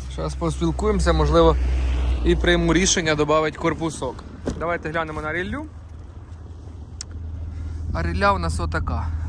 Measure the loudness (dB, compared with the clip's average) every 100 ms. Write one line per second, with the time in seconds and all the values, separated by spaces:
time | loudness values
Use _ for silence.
0 | 0 -6 -4 -2 -2 0 0 2 2 4
1 | 4 4 6 8 8 6 4 2 2 2
2 | 2 2 2 4 4 4 4 4 4 2
3 | 2 2 4 4 2 0 -2 0 -4 -4
4 | -6 -6 -12 -10 -8 -4 -4 -4 -4 -4
5 | -4 -4 -4 -4 -4 -6 -8 -12 -16 -16
6 | -16 -16 -16 -14 -14 -16 -14 -14 -14 -14
7 | -12 -12 -10 -10 -8 -8 -8 -8 -6 -4
8 | -2 2 2 2 0 -2 -2 -2 -2 -4
9 | -4 -4